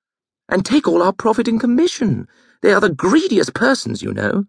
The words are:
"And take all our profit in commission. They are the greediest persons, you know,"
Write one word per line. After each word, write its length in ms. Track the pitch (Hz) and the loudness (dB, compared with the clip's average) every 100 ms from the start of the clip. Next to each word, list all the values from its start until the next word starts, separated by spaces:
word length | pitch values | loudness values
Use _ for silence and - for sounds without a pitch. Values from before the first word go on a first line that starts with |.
| _ _ _ _ - | _ _ _ _ -4
"And 180 | 190 190 | -2 0
take 220 | 285 - | 0 2
all 120 | 170 | 0
our 120 | 180 | 0
profit 340 | 190 220 220 233 | 0 -2 -2 -2
in 140 | 226 | 0
commission. 680 | 240 247 339 - 214 120 - _ _ _ | 0 2 0 0 -2 -2 -6 _ _ _
They 120 | - | 2
are 80 | 202 | 4
the 100 | 190 | 2
greediest 640 | 143 185 302 370 214 - | 0 2 2 2 0 -2
persons, 480 | - 240 262 - - | 0 0 0 -2 -6
you 100 | 104 | -6
know," 340 | 98 104 196 | -4 -2 -2